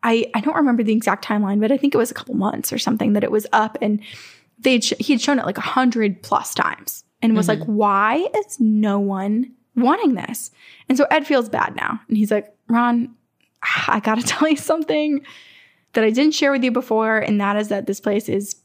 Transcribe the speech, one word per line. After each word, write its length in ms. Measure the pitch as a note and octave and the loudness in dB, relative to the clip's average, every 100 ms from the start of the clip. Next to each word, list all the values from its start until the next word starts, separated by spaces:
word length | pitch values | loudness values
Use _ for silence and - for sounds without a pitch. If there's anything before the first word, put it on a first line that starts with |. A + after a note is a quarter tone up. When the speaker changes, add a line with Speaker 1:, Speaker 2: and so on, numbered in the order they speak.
Speaker 1:
I, 280 | A#3+ A3+ A#3 | 2 0 0
I 60 | A3 | -2
don't 160 | A#3+ D#4+ | -2 2
remember 260 | D4 A#3+ | 2 2
the 100 | A3 | 2
exact 320 | A3 - G3+ | 2 0 -2
timeline, 360 | - G#3 G3+ G3+ | -2 0 2 2
but 100 | A3 | 2
I 40 | C#4 | 2
think 180 | C#4+ | 2
it 40 | G#4 | 2
was 120 | B3 | 0
a 40 | |
couple 200 | - - | -4 -6
months 380 | - G3 - - | -2 -2 -4 -6
or 60 | - | -4
something 340 | - A3 A3 | -2 -2 0
that 120 | G#3 | 0
it 60 | - | 0
was 160 | G#3 G#3 | -2 0
up, 260 | A3+ A3 - | 0 0 -2
and 200 | G#3+ G#3 - - - - _ _ | -2 -2 -4 -20 -20 -20 _ _
they'd 240 | C4+ B3 | 2 2
sh-, 120 | - - | 2 -4
he'd 220 | - B3+ | 0 0
shown 180 | - C#4 | 2 0
it, 80 | - | -2
like, 120 | F#3+ | -6
a 40 | |
hundred 600 | - - B3+ A3+ G#3+ F#3 | -4 2 2 2 0 -2
plus 320 | - G3+ - | -2 -2 -2
times 500 | - A2 - - - _ _ | -2 -2 -4 -14 -14 _ _
and 140 | A3+ A3 | 2 2
was 120 | F3+ | 2
Speaker 2:
Mm-hmm. 120 | G#3 | 0
Speaker 1:
like, 80 | D#3+ | -2
"Why 600 | G#3 G#3 G3 G#3+ C4+ F4+ A4 | 0 2 2 2 0 -2 -4
is 220 | G4+ - | -6 0
no 380 | A3 G#3+ G#3+ G3+ | 2 2 2 0
one 520 | G3 F#3+ G3 G#3+ B3+ - _ - | -2 -2 -2 -2 -4 -8 _ 0
wanting 380 | C4 F4+ F#4+ | 2 2 2
this?" 360 | G#3+ - A#3 - _ - - - | 0 -4 -10 -12 _ -20 -20 -2
And 80 | B3+ | 2
so 80 | - | 4
Ed 160 | D#4 D4 | 2 2
feels 220 | C#4 A3 | 0 0
bad 260 | - - - | -2 -2 -2
now. 240 | - A3+ - | -6 -6 -2
And 80 | A3 | 0
he's 140 | G#3 | 2
like, 220 | G#3 G3+ _ _ | 0 -2 _ _
"Ron, 420 | A#3 A#3+ A#3+ A#3 - _ _ _ _ | 0 2 0 -2 -10 _ _ _ _
<sighs> 260 | - - - | -4 -2 0
I 120 | G#3+ | 0
gotta 220 | A3 A3 | 0 -2
<laughs> 40 | B3 | -2
tell 220 | - D#4 | 0 0
you 80 | D4 | 0
something 680 | - E4 D#4 D4+ D4+ C#4+ - - - - _ _ _ | 0 -2 0 -2 0 -2 -6 -20 -20 -20 _ _ _
that 100 | - | 0
I 60 | A3 | 2
didn't 240 | A3+ D4+ | 4 2
share 180 | D4+ C#4 | 4 0
with 100 | C#4 | 2
you 60 | B3+ | 0
before, 480 | A#3 B3+ A3 A3 A3 | -2 -2 0 2 0
and 220 | - G#3 | 0 0
that 160 | G3+ G#3 | 0 -2
is 120 | G#3+ | -2
that 180 | G3+ G3 | -4 -4
this 140 | G3 | -4
place 280 | - G#3 A3+ | -2 -2 -2
is 280 | G3 G3+ - | -4 -4 -14